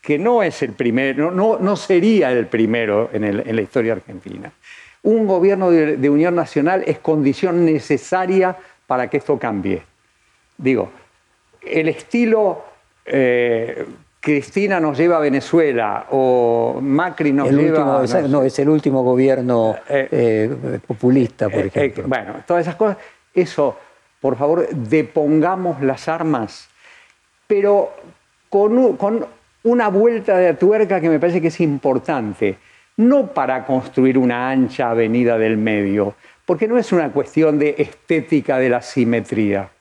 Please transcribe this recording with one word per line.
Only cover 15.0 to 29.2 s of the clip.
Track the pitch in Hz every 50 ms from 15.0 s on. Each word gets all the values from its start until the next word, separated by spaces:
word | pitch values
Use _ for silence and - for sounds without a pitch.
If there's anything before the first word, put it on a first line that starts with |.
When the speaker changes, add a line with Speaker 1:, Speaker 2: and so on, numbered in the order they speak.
| 165 175 170
Speaker 1:
a | 160
Venezuela | 151 147 131 139 - - - 175 165 147 123 117 110 104 101 104 - -
o | 135 135 131 127 127 123 120 117 117 117 117 117 - -
Macri | 131 139 135 151 175 180 - - 160 147
nos | 135 143 139 131
Speaker 2:
El | 139
Speaker 1:
lleva | 143 156 151
Speaker 2:
último, | 156 156 147 139 139
Speaker 1:
a, | 135
no | 131
Speaker 2:
esa-, | 117 120 185 151
Speaker 1:
sé. |
Speaker 2:
no, | 135 139 147
es | 131 131 -
el | - 139 147
último | 156 151 - 147 135 131 127
gobierno, | 123 127 127 131 135 131 131 123 127 123 117 113 110 107 - -
Speaker 1:
Eh, | - 143 139 135 -
Speaker 2:
eh, | - 139 120 117 110 110 110 113 139 123 123 131 123 110 -
populista, | - 120 107 - 123 131 139 123 113 - - - 104
por | 95 104
Speaker 1:
eh, | 95
eh, |
Speaker 2:
ejemplo. | 98 - - 147 131 - - -
Speaker 1:
bueno, | 135 131 120 107 107 - - -
todas | - 175 175 165
esas | 175 160
cosas. | - 220 208 196 - - - _ _ _ _
Eso, | _ 185 180 - - - 143 131 - - - - _ _ _ _ _ _
por | - 135 127
favor, | 117 143 147 165 175 160 -
depongamos | 151 143 117 107 147 156 156 151 - 160 151 147 156 156 151 175 190 185 185 180 160 131 143
las | 135 131 127 -
armas, | 165 160 165 165 160 147 123 110 101 - - - _ _ _ _ - - - _ _ _ _ _ _ _ _ _
pero | _ 214 196 196 202 202 202 - - - - - - - _ _ _ _ _ _ _
con | - 196 202 214 226
u-, | 247 262 226 196
con | - 196 202 220 226